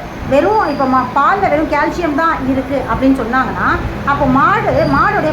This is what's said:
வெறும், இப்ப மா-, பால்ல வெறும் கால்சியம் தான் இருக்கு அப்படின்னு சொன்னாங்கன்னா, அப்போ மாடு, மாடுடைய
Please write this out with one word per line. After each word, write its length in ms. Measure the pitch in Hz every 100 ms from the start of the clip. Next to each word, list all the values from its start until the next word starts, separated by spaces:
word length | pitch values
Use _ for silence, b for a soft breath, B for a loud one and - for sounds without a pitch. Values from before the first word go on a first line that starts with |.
| - - -
வெறும், 380 | 269 370 427 349
இப்ப 160 | 269
மா-, 340 | 262 254 247 277
பால்ல 300 | 294 392 381
வெறும் 220 | 294 311
கால்சியம் 440 | 294 302 - 330
தான் 340 | 285 330 302 262
இருக்கு 340 | 269 262 277 -
அப்படின்னு 240 | 202 269 262
சொன்னாங்கன்னா, 480 | 226 262 220 185 226 339 - - 277
அப்போ 200 | 285 269
மாடு, 440 | 262 320 440 415
மாடுடைய 640 | 277 302 277 381 415 311